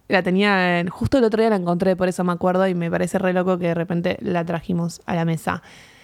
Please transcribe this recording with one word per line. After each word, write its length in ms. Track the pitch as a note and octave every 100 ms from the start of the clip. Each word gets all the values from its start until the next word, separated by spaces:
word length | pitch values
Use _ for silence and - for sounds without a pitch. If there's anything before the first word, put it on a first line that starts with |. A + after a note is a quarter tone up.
| -
La 160 | G3
tenía 560 | F3+ F#3 G#3 F#3+ F3+ F3
en, 80 | F3+
justo 300 | - - C#4
el 80 | A3+
otro 160 | A3
día 80 | A3+
la 80 | G3+
encontré, 380 | F3 F3 F#3+ F#3
por 100 | F#3
eso 160 | F3
me 80 | F3+
acuerdo, 360 | E3+ F#3 F3+ F#3+
y 60 |
me 160 | F3 E3+
parece 300 | F3 F3+ F#3+
re 140 | F#3+
loco 240 | F3+ F3+ F3+
que 100 | F3
de 60 |
repente 440 | E3+ E3 E3+ F3 -
la 240 | - F3 E3
trajimos 560 | E3 - E3+ E3+ - -
a 100 | F3
la 100 | E3
mesa. 360 | D#3+ - E3+ - - - -